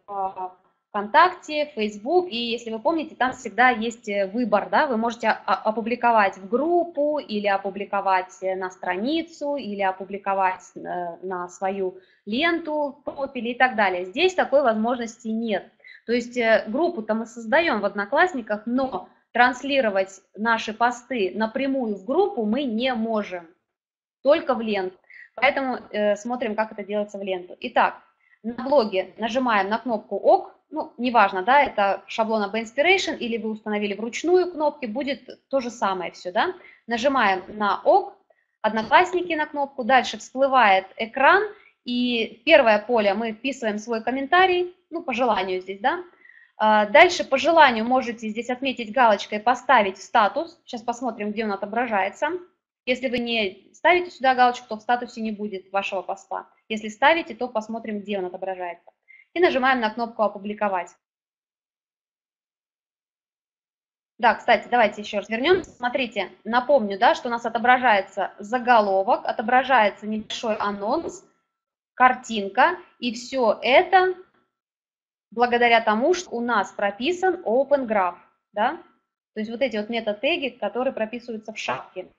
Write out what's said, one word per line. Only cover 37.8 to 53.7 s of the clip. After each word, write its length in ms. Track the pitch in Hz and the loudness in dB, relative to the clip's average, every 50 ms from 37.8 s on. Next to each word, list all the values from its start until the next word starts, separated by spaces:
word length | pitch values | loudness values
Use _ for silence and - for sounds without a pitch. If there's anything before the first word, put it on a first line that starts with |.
| - | 4
«Ок», 320 | 277 330 403 392 - - _ _ _ _ _ _ _ _ _ | 4 4 4 4 0 -12 _ _ _ _ _ _ _ _ _
Одноклассники 720 | - 220 208 220 220 - 277 330 359 359 370 349 349 349 330 | -4 -2 -2 -2 -2 4 4 4 4 4 0 -4 -4 -2 -4
на 120 | 302 302 | -4 -4
кнопку, 380 | 302 - 294 277 277 - - 247 | -4 -4 -6 -6 -6 -6 -8 0
дальше 340 | 214 262 247 226 - - | 4 4 4 4 2 -8
всплывает 680 | 208 - - _ 254 277 269 262 262 233 202 190 190 190 - - | -12 -14 -12 _ 0 0 2 4 4 6 6 6 4 2 -2 -10
экран, 460 | - 220 220 - - 269 302 349 403 427 415 - - _ _ _ _ _ | -10 -10 -8 -2 2 4 6 6 6 2 -2 -8 -16 _ _ _ _ _
и 540 | - 247 247 247 247 240 233 220 - - - | -4 -2 -2 0 0 0 -2 -4 -6 -8 -6
в 20 | _ | _
первое 340 | 294 330 294 254 226 208 208 | 6 6 8 8 6 4 2
поле 340 | 208 - 247 226 208 202 190 | 2 0 0 2 2 2 0
мы 200 | 214 233 226 214 | 0 -2 -4 -6
вписываем 440 | 214 - 269 262 269 240 220 208 | -6 -6 -8 -6 -4 -4 -4 -4
свой 260 | 214 208 240 233 220 220 | -6 -6 -6 -6 -4 -4
комментарий, 720 | 240 254 269 277 269 277 359 370 370 359 359 359 359 - _ _ _ | -4 -4 -4 -2 2 4 4 4 4 2 0 -2 -4 -8 _ _ _
ну, 140 | 302 330 - | -12 -8 -6
по 100 | 254 233 | -6 -4
желанию 480 | 220 254 240 208 190 190 190 185 185 | -2 0 0 0 0 -2 -4 -4 -6
здесь, 180 | 185 190 196 196 | -6 -10 -12 -4
да. 240 | 208 262 330 359 359 - _ _ _ - _ - _ _ _ | -2 -2 -2 -2 -8 -14 _ _ _ -20 _ -20 _ _ _
А, 300 | - 214 214 214 214 214 | 0 2 4 4 4 2
дальше 360 | 202 208 294 349 359 - - - | 6 8 8 8 8 6 -2 -2
по 140 | - 269 | -2 -2
желанию 480 | 262 254 302 330 330 302 269 233 220 220 | 0 2 4 6 8 8 6 6 2 0
можете 420 | 240 254 262 233 233 226 226 226 220 | 0 0 0 0 -2 -8 -8 -10 -8
здесь 200 | 208 226 233 247 | -8 -8 -6 -6
отметить 420 | 254 247 269 269 247 - 233 208 | -6 -4 -4 -4 -4 -4 -8 -4
галочкой 480 | 208 269 247 226 208 196 - - 214 208 | 2 4 4 4 4 2 0 -6 -8 -2
«Поставить 580 | 208 233 254 - - - 269 233 208 190 190 | 0 0 0 0 2 4 4 4 4 2 -2
в 60 | - - | -8 -16
статус». 560 | - - 240 214 196 - 285 330 330 - _ _ | 0 2 2 2 2 0 -4 -8 -8 -12 _ _
Сейчас 160 | - - 233 | -14 -14 -8
посмотрим, 500 | 226 - 226 - 269 247 214 214 208 214 | -6 -8 -6 -6 -6 -8 -6 -6 -8 -6
где 140 | 202 220 220 | -6 -4 -4
он 60 | 214 | -4
отображается. 800 | 196 190 208 196 208 233 247 233 220 196 185 202 208 - 302 302 349 359 - _ _ _ _ _ _ _ _ | -4 -6 -6 -6 -4 -4 -2 0 0 -2 -2 -2 -2 -4 -4 -4 -4 -6 -10 _ _ _ _ _ _ _ _
Если 200 | 247 254 254 247 | -4 -4 -2 -2
вы 120 | 254 233 247 | -4 -4 -4
не 520 | 240 240 233 226 214 190 190 - _ _ | -4 -2 -2 -2 -2 -4 -6 -12 _ _